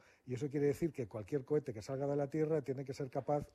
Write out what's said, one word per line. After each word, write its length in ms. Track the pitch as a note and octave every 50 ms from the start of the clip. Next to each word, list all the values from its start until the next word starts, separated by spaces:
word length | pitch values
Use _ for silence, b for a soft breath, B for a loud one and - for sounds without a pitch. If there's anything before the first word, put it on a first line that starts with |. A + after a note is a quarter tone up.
| b b b b b
y 80 | B2+ B2
eso 160 | A2+ D3 C#3
quiere 160 | C3+ D3 C#3+
decir 260 | C#3+ C3+ - E3+ D#3 -
que 140 | - A#2+ -
cualquier 380 | - A2 G#2 - D3+ C#3 B2+
cohete 260 | - D3+ D3+ C#3+ - G2+
que 80 | A2
salga 260 | G#2 - C3+ C3 C#3+
de 100 | C#3 C#3+
la 120 | D3 C#3+ C3+
Tierra 320 | D#3 D#3 D#3 D3+ D#3+ D3+
tiene 240 | B2+ C#3 C3 C3 C3+
que 80 | C#3 C3+
ser 160 | - D3 B2
capaz 380 | - C#3+ B2+ - D3 D3 C#3+ - -